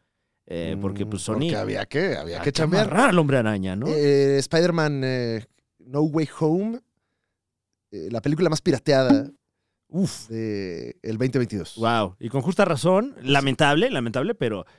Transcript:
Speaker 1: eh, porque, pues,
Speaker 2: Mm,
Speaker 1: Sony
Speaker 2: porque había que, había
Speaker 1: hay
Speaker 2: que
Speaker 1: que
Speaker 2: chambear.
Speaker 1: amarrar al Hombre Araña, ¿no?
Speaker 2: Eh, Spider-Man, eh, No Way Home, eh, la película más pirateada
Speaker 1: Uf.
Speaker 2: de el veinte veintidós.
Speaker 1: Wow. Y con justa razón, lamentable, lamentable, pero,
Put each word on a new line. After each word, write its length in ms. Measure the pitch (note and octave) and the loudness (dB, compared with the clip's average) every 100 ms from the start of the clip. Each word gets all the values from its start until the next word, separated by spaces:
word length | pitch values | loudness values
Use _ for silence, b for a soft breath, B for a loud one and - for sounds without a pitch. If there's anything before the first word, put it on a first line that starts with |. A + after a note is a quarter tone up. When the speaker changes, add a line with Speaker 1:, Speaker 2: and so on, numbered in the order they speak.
| _ _ _ _ - | _ _ _ _ -10
Speaker 1:
eh, 300 | E2+ E2 G2 | -8 -6 -4
porque, 260 | G2 G2+ G#2 | -6 -6 -6
pues, 160 | G2 | -6
Speaker 2:
Mm, 20 | |
Speaker 1:
Sony 100 | - | -4
Speaker 2:
porque 220 | A2 E3 G#2 | -2 -2 -4
había 300 | G#2 G#2 G#2+ | -4 -6 -4
que, 300 | C#3+ F#3+ A2 | -4 -2 -4
había 200 | E2 F2+ | -6 -4
Speaker 1:
hay 40 | |
Speaker 2:
que 60 | C#3+ | -4
Speaker 1:
que 20 | |
Speaker 2:
chambear. 340 | D3 D#3 F#3+ G#3+ | 0 2 2 2
Speaker 1:
amarrar 240 | F#3+ C4 | 4 4
al 80 | F3+ | 4
Hombre 180 | C#3+ C3+ | 4 2
Araña, 400 | A2 G#2 F#2+ G2+ | 2 0 -2 -2
¿no? 100 | C#3 | -2
Speaker 2:
Eh, 500 | D3+ C#3+ C#3 C#3 C#3 | 2 4 4 4 2
Spider-Man, 640 | - E3 F3 E3+ D3+ C#3 | 2 2 2 2 0 0
eh, 400 | C3 B2+ A#2 A2+ A#2+ _ _ _ | -2 -2 -2 -4 -8 _ _ _
No 220 | A#2+ C#3 | -8 -2
Way 280 | D#3 D#3 D3+ - | 0 0 -2 -2
Home, 400 | D#3 F3 G#3+ A#3 _ _ _ _ _ _ _ _ _ _ _ | 0 0 -2 -6 _ _ _ _ _ _ _ _ _ _ _
eh, 180 | G2+ E2+ | -12 -8
la 120 | A#2 | -4
película 260 | C#3+ D3+ F3 | -2 2 2
más 140 | D#3 | 2
pirateada 680 | F3+ F3 - C3+ C3 C#4 C#4+ - _ _ _ _ _ | 0 0 4 4 6 4 2 -14 _ _ _ _ _
Speaker 1:
Uf. 400 | E3 F#3+ - - | -4 -4 -4 -10
Speaker 2:
de 680 | A2+ A2 G2+ F#2+ E2 A#1+ - | -6 -4 -4 -6 -8 -12 -12
el 160 | A2 A2 | -8 -2
veinte 180 | B2+ C3 | 0 0
veintidós. 360 | A#2+ G#2 D#2+ A2 | -2 -4 -8 -2
Speaker 1:
Wow. 400 | A#2 A#2 F#2+ F#2+ | 0 2 -2 -6
Y 120 | A#2 | -6
con 100 | C#3 | -4
justa 240 | D#3 F#3 | -2 2
razón, 500 | F#3 D#3 E3 F#3+ C4+ - | 2 2 2 2 0 -8
lamentable, 720 | B2+ C#3 C#3 B2 C#3+ D3+ B3+ | 2 2 2 2 4 4 0
lamentable, 440 | D#3 A2+ B2 F3+ | 0 -2 -2 -4
pero, 300 | A3 A#2+ G2+ - | -2 -4 -4 -10